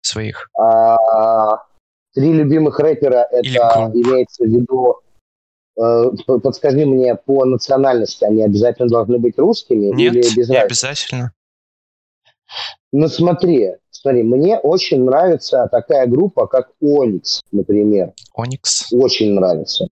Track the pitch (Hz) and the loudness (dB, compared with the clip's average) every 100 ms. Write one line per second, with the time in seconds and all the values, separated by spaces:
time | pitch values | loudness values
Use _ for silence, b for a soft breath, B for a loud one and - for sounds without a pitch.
0 | - 107 107 101 - - 113 113 113 113 | -8 -8 -10 -12 -12 -2 2 2 2 2
1 | 110 110 110 113 107 110 - _ _ _ | 2 0 0 0 0 -2 -6 _ _ _
2 | _ - 147 160 147 160 151 - 151 156 | _ -2 0 0 2 2 0 0 -2 0
3 | 143 123 120 123 127 123 117 113 110 117 | 0 0 0 -2 -2 0 2 2 0 0
4 | 120 131 123 - 117 117 120 131 123 - | 2 0 -2 -2 0 0 0 0 0 -2
5 | _ _ _ _ _ _ _ - 113 117 | _ _ _ _ _ _ _ -4 0 2
6 | 123 - - 127 135 - 147 135 147 131 | 0 -2 -2 0 0 -2 0 2 2 2
7 | 127 110 - 139 131 127 - 135 139 123 | 0 -2 -2 0 2 -2 0 0 2 0
8 | 104 - 107 110 107 101 120 113 123 117 | -2 -2 0 2 2 2 0 0 0 0
9 | 107 120 117 - 170 233 - 110 101 123 | 0 0 0 0 0 0 -2 0 0 0
10 | 120 120 120 110 120 127 104 120 127 139 | 2 2 0 0 0 0 0 -2 -6 -8
11 | - 127 123 _ _ _ _ _ _ _ | -8 -8 -8 _ _ _ _ _ _ _
12 | _ _ _ _ _ B B B _ 139 | _ _ _ _ _ B B B _ 0
13 | 156 - 175 165 180 147 98 - _ - | 0 0 0 0 2 2 0 -6 _ -8
14 | 139 123 113 127 170 226 143 185 - 143 | -2 0 2 2 2 0 0 0 0 0
15 | 127 139 185 160 - 131 120 120 - 143 | 2 2 2 0 -2 -2 0 -2 0 0
16 | 127 123 196 - 107 131 - _ 147 147 | 2 0 0 -2 -2 -2 -4 _ 0 2
17 | 127 92 - - _ 101 92 104 104 101 | 0 -2 -6 -10 _ -4 0 0 2 0
18 | 87 - - - 120 135 - - - 123 | -2 -8 -14 -10 -8 -8 -6 -6 -2 0
19 | 131 - 107 98 92 82 - - 90 | 2 0 0 2 0 -2 -4 -8 -8